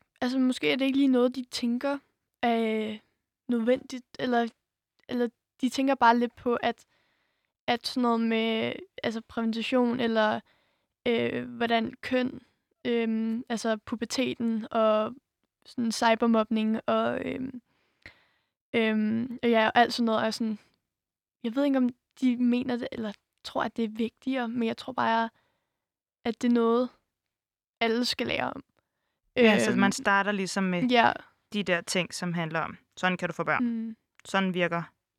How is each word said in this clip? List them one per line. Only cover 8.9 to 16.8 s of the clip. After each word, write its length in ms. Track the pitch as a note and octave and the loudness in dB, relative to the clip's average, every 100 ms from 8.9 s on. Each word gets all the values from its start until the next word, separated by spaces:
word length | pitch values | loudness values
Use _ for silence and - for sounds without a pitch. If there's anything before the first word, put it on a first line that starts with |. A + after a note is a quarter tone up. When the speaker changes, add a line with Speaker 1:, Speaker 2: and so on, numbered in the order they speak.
| - | -8
Speaker 1:
altså, 180 | - A3 | -6 -6
præventation, 800 | - - A3+ A3+ A3 B3+ B3 A#3 | -8 -4 -2 -2 0 2 2 0
eller, 400 | A#3 A3+ G#3+ A3+ - _ _ _ _ _ - | 0 2 2 0 -6 _ _ _ _ _ -2
øh, 420 | A#3 A#3+ - B3 | 0 0 -2 -6
hvordan 460 | A#3+ A#3 A#3 A3+ - | -4 0 0 -2 -8
køn, 400 | - B3+ B3+ - - _ _ _ | -4 -2 -2 -6 -16 _ _ _
øhm, 600 | B3 A#3 A3+ A3 A3+ A3+ B3+ | -2 -2 0 -2 -2 -4 -6
altså 280 | A#3 A3+ A3 | -4 -4 -4
puberteten 920 | - A3 A#3 - B3+ - A#3 A3+ A3 | -6 -8 -4 -2 -2 -2 -2 -2 -2
og 440 | A3+ A3 G#3+ A3 B3+ _ _ _ _ - | 0 2 2 -2 -8 _ _ _ _ -14
sådan 260 | - A#3 | -4 -4
cybermobning 880 | - A#3 A3+ A#3+ A3+ G#3+ A3 A3 A3 | 2 2 4 4 4 2 0 0 -2